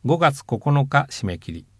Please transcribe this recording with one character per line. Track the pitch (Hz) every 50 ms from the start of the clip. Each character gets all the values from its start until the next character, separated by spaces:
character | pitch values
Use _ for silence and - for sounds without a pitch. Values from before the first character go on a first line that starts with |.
| _
五 | 127 156
月 | 170 170 156 139 135 -
九 | - 123 107
日 | - 147 143 143 139 139 - 143 139 -
締 | - - -
め | 98 90 87
切 | - - 82
り。 | 82 - _ _